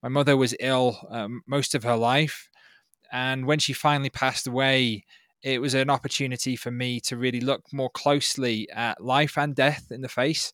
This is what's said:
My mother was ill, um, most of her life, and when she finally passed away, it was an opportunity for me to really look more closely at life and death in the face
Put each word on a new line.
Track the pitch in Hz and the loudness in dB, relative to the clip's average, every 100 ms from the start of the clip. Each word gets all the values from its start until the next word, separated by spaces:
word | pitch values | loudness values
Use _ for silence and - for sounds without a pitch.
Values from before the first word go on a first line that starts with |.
My | 123 | 0
mother | 135 143 139 | 2 4 4
was | 131 120 | 4 0
ill, | 127 131 127 110 - | 0 2 2 0 -10
um, | 113 104 123 - | -8 -8 -10 -4
most | 139 135 | -4 -2
of | 139 | -2
her | 117 117 | 0 2
life, | 117 131 156 - - _ _ _ _ _ _ | 4 4 2 -2 -18 _ _ _ _ _ _
and | 123 127 131 131 | -4 -2 -2 0
when | 151 | 0
she | - | 0
finally | 131 151 147 139 | 0 2 2 0
passed | - 131 - - | 0 0 0 -4
away, | 123 135 135 127 107 - - _ _ | 2 4 4 2 0 -8 -20 _ _
it | 135 131 | -4 -2
was | 135 | 0
an | 131 135 | 2 2
opportunity | 147 135 - 135 127 - 123 | 0 0 -4 -4 -4 -4 -6
for | - | -6
me | 120 123 123 | -6 -4 -4
to | - 120 | -6 -2
really | 127 123 | -2 -2
look | 123 135 _ | -2 -2 _
more | 139 127 | -6 -4
closely | - - 143 135 - 127 110 110 | -2 2 2 0 -2 -2 -2 -4
at | 117 117 - | -4 -4 -4
life | 110 131 151 - | 0 2 2 0
and | 147 | -2
death | 135 135 147 - | 2 2 2 -8
in | 123 | -12
the | 131 | -8
face | - 131 160 - | -2 0 0 -4